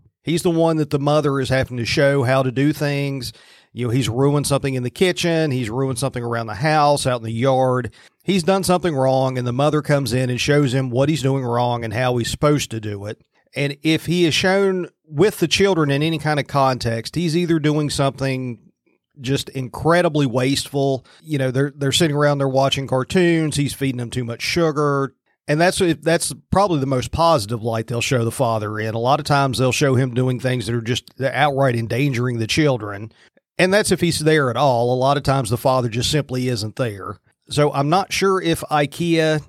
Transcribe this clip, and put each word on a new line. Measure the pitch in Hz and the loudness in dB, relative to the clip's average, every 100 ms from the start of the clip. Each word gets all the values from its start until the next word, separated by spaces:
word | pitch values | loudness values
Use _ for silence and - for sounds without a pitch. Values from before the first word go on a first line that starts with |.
| _ _ | _ _
He's | - 160 | -4 0
the | 180 | 0
one | 165 165 156 | 2 2 0
that | 147 | 0
the | 147 | 0
mother | 147 151 147 139 | 2 2 2 -2
is | 123 | 0
having | 131 127 123 | 0 -2 -4
to | |
show | 110 165 139 139 | -2 2 2 2
how | 123 135 | 2 2
to | 131 | 0
do | 120 143 | 0 0
things. | 151 147 143 139 139 117 - - - _ | 0 -2 -2 -4 -6 -10 -14 -20 -20 _
You | 113 120 | -6 -2
know, | |
he's | 131 113 | 0 0
ruined | 117 143 147 139 | 2 2 2 0
something | 139 139 | -2 0
in | 131 | -4
the | 123 | -6
kitchen. | - 185 180 170 160 156 | 0 0 2 0 0 0
He's | 131 107 | -2 -2
ruined | 123 135 123 | -2 -2 -2
something | 135 123 | -4 -4
around | 117 117 113 | -6 -6 -6
the | |
house, | 101 156 156 147 143 131 | -4 0 4 4 2 0
out | 123 | -2
in | |
the | 113 | -4
yard. | 113 135 131 127 127 120 - - _ | -2 2 2 2 0 -4 -12 -20 _
He's | - 190 | -2 0
done | 165 196 | 2 0
something | 175 180 180 | 2 0 0
wrong, | 139 131 131 131 127 | 0 2 2 0 -2
and | 123 | -4
the | |
mother | 123 147 151 | 0 0 0
comes | 147 143 127 | 0 0 0
in | 127 127 | -2 -2
and | 123 | -2
shows | - 147 143 | 2 2 2
him | 135 131 | 0 0
what | 120 143 | 0 0
he's | 156 | 0
doing | 135 135 | 0 0
wrong | 123 120 120 120 | 0 0 0 -2
and | 113 | -4
how | 120 127 123 | -2 0 0
he's | 113 | -2
supposed | - 151 147 - | 0 2 2 -2
to | 113 | -8
do | 104 101 104 | -8 -8 -10
it. | - _ _ _ - | -14 _ _ _ -6
And | 143 143 | -4 -2
if | 156 160 | 0 0
he | 156 175 165 | 0 2 2
is | |
shown | - 185 196 196 185 160 _ 156 | 2 2 2 2 0 -6 _ _
with | 147 208 - | 2 2 2
the | 165 | 0
children | - 196 170 143 | 2 4 4 2
in | 139 | 2
any | 160 160 | 0 -2
kind | 151 147 | -2 -2
of | - | 0
context, | 143 135 123 117 113 - | 2 2 0 -4 -6 -6
he's | 151 175 | -4 0
either | 165 170 165 | 0 2 2
doing | 151 151 147 | 2 0 0
something | - 139 135 135 131 127 113 _ _ _ _ _ 147 | 0 0 0 -4 -4 -6 -10 _ _ _ _ _ -12
just | 123 139 - | -2 -2 -2
incredibly | 131 123 - 147 170 170 147 139 | -8 -8 -4 2 2 2 2 0
wasteful. | 120 135 135 - 139 139 131 - - | 0 0 0 -2 -2 0 -2 -8 -20
You | 160 143 | -6 -2
know, | 131 | 0
they're, | 127 143 | 0 -2
they're | 143 139 | -2 -2
sitting | 120 165 | 2 0
around, | 147 147 143 | 2 2 2
they're | 139 | 0
watching | 131 135 135 131 | 2 2 0 -2
cartoons. | 127 127 190 175 165 156 139 | -2 0 2 4 2 0 -2
He's | 135 | -2
feeding | - 135 123 | -2 -4 -4
them | 120 | -6
too | 120 | -6
much | 117 117 | -6 -6
sugar. | - 175 160 143 147 139 135 - _ _ - | -4 0 0 0 0 0 -4 -8 _ _ -4
And | 151 | 2
that's, | 175 - 180 156 | 2 2 0 0
that's | 170 170 - - _ | 0 0 -2 -10 _
probably | 185 202 156 | 2 2 2
the | 131 | 0
most | 127 123 | -2 -2
positive | - 165 151 98 117 | 2 4 2 0 -6
light | 113 113 113 | -4 -4 -4
they'll | 120 | -4
show | - 127 | 0 0
the | 113 | 0
father | - 120 110 104 107 | 0 -2 0 -4 -4
in. | 110 | -4
A | 113 | -2
lot | 120 147 | 0 0
of | |
times | 143 143 139 110 | 2 2 2 2
they'll | 127 | 0
show | 117 139 | 2 2
him | 127 131 | 2 0
doing | 120 127 127 | 0 -2 -2
things | 127 127 104 | -2 -4 -2
that | |
are | 120 | -4
just | 113 117 - - | -2 -6 -6 -6
outright | 131 123 147 135 135 | -4 0 0 2 0
endangering | 117 113 117 143 117 123 117 | 0 -2 0 0 0 -2 -2
the | 107 | -2
children. | - 151 123 104 101 110 _ _ _ _ - | 2 2 0 -4 -10 -14 _ _ _ _ 0
And | 185 | 2
that's | 202 220 | 2 2
if | 185 | 0
he's | 170 151 | 0 0
there | 156 156 131 | 2 2 2
at | 117 | 2
all. | 143 120 120 | 2 2 2
A | |
lot | 127 131 143 | 2 2 2
of | |
times | 143 135 110 | 0 0 0
the | 120 | 0
father | 135 127 120 | 2 2 0
just | 113 - | -2 -2
simply | 151 143 127 127 | -2 -2 -4 -2
isn't | 117 110 - | -4 -6 -4
there. | 120 98 95 101 _ _ _ | -6 -6 -12 -14 _ _ _
So | 147 147 | 0 0
I'm | 143 143 | 0 0
not | 180 - | 0 0
sure | - 196 190 | -2 0 0
if | 165 165 | -2 -4
ikea | - 151 143 - 170 160 156 151 | -2 -2 -2 -2 0 2 2 0